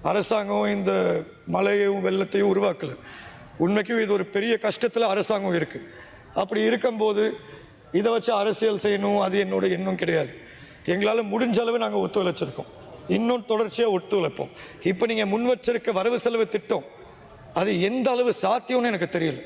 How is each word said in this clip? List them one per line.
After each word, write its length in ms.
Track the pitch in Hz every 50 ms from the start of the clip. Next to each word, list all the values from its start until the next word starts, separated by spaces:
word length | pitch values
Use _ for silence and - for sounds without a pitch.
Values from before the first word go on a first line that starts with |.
| - 156
அரசாங்கம் 600 | 180 208 185 - 226 214 202 202 202 208 - - 208
இந்த 160 | 202 190 95 95 - - 87 - 80 - - - - - - 170
மழையையும் 500 | 185 196 202 208 202 202 202 196 196 185
வெள்ளத்தையும் 440 | 190 185 190 196 196 - 196 202 202
உருவாக்கல. 400 | 185 196 202 196 170 - - 139 127 - - - - - - - - - - - - - 160
உண்மைக்கும் 360 | 180 208 214 202 - 233 226 220
இது 80 | 196 208
ஒரு 80 | 196 185 - -
பெரிய 180 | 202 208 233 226 220 -
கஷ்டத்துல 440 | 214 - - - 226 - 226 233 202
அரசாங்கம் 440 | 196 208 190 - 220 202 196 190 175 170
இருக்கு. 200 | 156 - - - - - - - - - - - - - - -
அப்படி 180 | 196 185 226 214 214 220
இருக்கும்போது 560 | 240 226 - 254 226 214 214 214 208 208 214 214 - - - - - - - - - - - - - 180
இதை 120 | 208 233 226
வச்சு 180 | 226 - 240 233 202
அரசியல் 400 | 202 220 196 - 226 220 208 185 -
செய்யணும், 360 | 208 202 196 202 202 208 208 190
அது 100 | 185 185 202 196
என்னோட 200 | 185 190 190 190 190 180
எண்ணம் 240 | 175 190 190 185 180
கிடையாது. 320 | 180 175 165 160 143 127 - - - - - - - - - - - -
எங்களால 300 | 175 190 202 208 220 233 220 202
முடிஞ்ச 260 | 196 226 254 240 214 214 240
அளவு 140 | 233 233 240 226
நாங்க 140 | 214 208 202 185
ஒத்துழைச்சிருக்கோம், 680 | 175 - 214 190 180 170 - 165 135 - - - - - - - - - - - - 180
இன்னும் 280 | 202 226 233 247 240 202 -
தொடர்ச்சியா 360 | 220 214 226 202 - - 240 220 196
ஒத்துழைப்போம். 540 | 180 - - 208 196 170 147 - - 135 131 - - - - - - - 175
இப்ப 160 | 190 185 233 226
நீங்க 140 | 226 220 214 196
முன் 140 | 196 226 240 247
வச்சிருக்க 420 | 247 - - 240 240 220 - - 208 185
வரவு 200 | 190 233 240 233 -
செலவு 220 | 240 233 226 220 220 -
திட்டம், 320 | 202 - - 226 160 - - - - - - - - - - - - - - - 165
அது 100 | 185 214 202 170 180 202
எந்த 180 | 240 262 233 262 247
அளவு 180 | 240 247 240 208 -
சாத்தியம்னு 480 | - 190 220 247 - - 254 247 240 240
எனக்கு 160 | 214 175 175 - -
தெரியல. 240 | 175 165 156 131 127 -